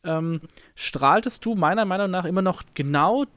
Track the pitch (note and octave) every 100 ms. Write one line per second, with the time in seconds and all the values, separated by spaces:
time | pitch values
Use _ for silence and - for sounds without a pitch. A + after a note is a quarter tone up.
0 | E3 D#3+ E3 E3 - - - - - -
1 | C#3 A3 A#3+ - A3+ G#3+ D#3 G3+ G3+ F#3+
2 | G3 F#3 E3+ F#3 F#3+ F3 - - C#3+ C#3+
3 | D#3+ B3+ C#4+